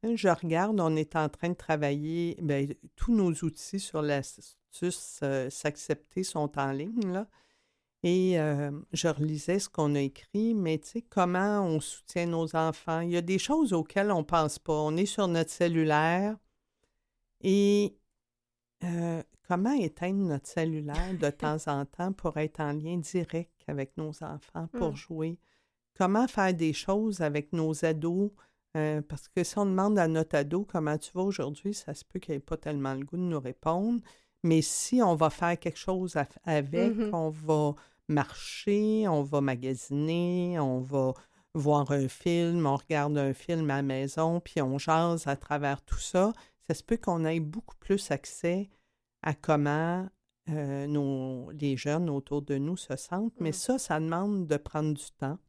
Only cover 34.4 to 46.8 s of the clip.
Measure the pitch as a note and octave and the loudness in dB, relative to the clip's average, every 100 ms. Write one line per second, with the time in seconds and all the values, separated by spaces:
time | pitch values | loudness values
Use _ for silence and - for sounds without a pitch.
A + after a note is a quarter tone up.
34.4 | E3+ D#3+ D3+ - - B3+ G#3 E3 D#3+ - | 4 4 4 -2 2 4 6 6 2 2
35.4 | F3 F3 F3 - - F#3+ F#3 D#3+ C#3 - | -2 0 -4 -6 -4 -2 -2 -2 -4 -6
36.4 | - D3+ C#3 D3+ A#3 G#3+ G#3+ F3+ D#3+ D#3 | -2 0 0 2 2 2 0 0 -2 -4
37.4 | D#3 D#3 D3 D3 - _ - D3 C#3 - | 0 2 2 -2 -12 _ 0 0 0 -6
38.4 | - - - G3+ G#3+ A3 G#3+ D#3 C#3 C#3+ | -12 -6 0 2 4 2 2 2 2 0
39.4 | C#3 B2 C3 C3 - C#3+ D#3 E3+ F3 F3+ | 2 0 -4 -6 -4 -2 0 0 0 0
40.4 | F3 F3 C#3 B2+ B2+ C#3 C3 C3 - _ | 0 0 0 -2 -2 0 0 -2 -12 _
41.4 | _ D#3+ C#3+ D3 C#3 C#3+ C3+ - F#3 E3+ | _ -2 2 2 2 0 0 -2 0 2
42.4 | E3+ E3+ D3+ C#3 - D#3 D3 D3 C#3 C3 | 2 2 2 0 0 0 2 2 0 -2
43.4 | - E3+ D#3 C#3 C#3 C3 C#3 - D#3+ E3+ | -2 0 0 0 0 -2 -4 0 0 0
44.4 | - - C3 C#3 D3+ D#3+ E3+ E3+ C#3+ C#3 | -2 -2 -2 -2 2 2 4 0 -2 -4
45.4 | - D3 C#3+ C#3+ - - - F3+ G3+ A3+ | -2 -2 -2 -4 -4 -6 0 2 2 0
46.4 | - _ _ D#3+ | -12 _ _ -6